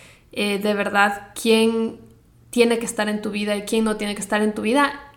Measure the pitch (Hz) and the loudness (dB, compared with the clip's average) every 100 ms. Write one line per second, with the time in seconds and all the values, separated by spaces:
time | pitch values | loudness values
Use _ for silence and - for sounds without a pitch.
0 | - - _ - 208 202 208 202 196 196 | -20 -20 _ -6 -2 -2 0 -2 0 2
1 | 208 202 - - 226 220 226 226 226 - | 2 0 -10 -4 2 4 4 2 -2 -6
2 | - - _ _ _ 240 233 233 233 - | -18 -20 _ _ _ 2 2 2 -2 -4
3 | 208 214 214 208 208 208 - 226 220 214 | -4 -2 -4 -4 -2 -4 0 0 0 0
4 | 208 208 - 214 214 214 214 269 285 - | -4 -6 -2 0 0 0 0 2 2 -2
5 | - | -14